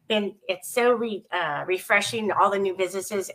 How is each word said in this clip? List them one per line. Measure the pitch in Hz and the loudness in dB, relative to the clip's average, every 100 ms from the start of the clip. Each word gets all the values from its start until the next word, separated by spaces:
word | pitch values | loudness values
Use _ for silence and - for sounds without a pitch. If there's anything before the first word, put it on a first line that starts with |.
| - | -4
been, | 214 202 - - | -2 -2 -4 -6
it's | 180 - | -6 -4
so | - 240 | 2 4
re-, | 240 233 196 - | 4 0 -6 -6
uh, | 175 165 143 147 | -4 -2 -2 -2
refreshing, | 185 - 208 208 233 214 | -2 2 2 2 -2 0
all | 165 196 | 4 4
the | 196 | 4
new | 196 185 | 0 0
businesses | 185 196 180 202 180 | -2 -4 -4 -4 -4